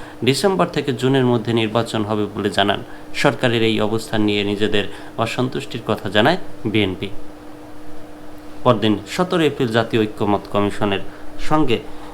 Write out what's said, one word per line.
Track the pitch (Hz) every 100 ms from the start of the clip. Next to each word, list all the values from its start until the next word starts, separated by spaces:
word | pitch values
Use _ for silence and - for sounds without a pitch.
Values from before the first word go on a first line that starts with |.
| - -
ডিসেম্বর | 117 135 202 185 175
থেকে | - 143
জুনের | 120 127 135 123
মধ্যে | 120 107
নির্বাচন | 117 110 117 117 110
হবে | 104 107 104
বলে | 104 101
জানান। | 101 101 98 - - -
সরকারের | - 147 123 127 117
এই | 113 107
অবস্থান | 107 110 - 110
নিয়ে | 104 104
নিজেদের | 101 101 104 101 101 - - -
অসন্তুষ্টির | 117 - 127 143 131 120 -
কথা | 104 104
জানায় | 101 127 180 - -
বিএনপি। | 117 107 98 92 98 - - - - - - - - - - - - - - -
পরদিন | 123 113 107 101 -
সতেরো | - 180 180
এপ্রিল | 156 139 131
জাতীয় | 113 113 117
ঐক্যমত | 107 - 101 101 -
কমিশনের | 104 101 98 107 98 - - - - -
সঙ্গে | 156 143 113 - - -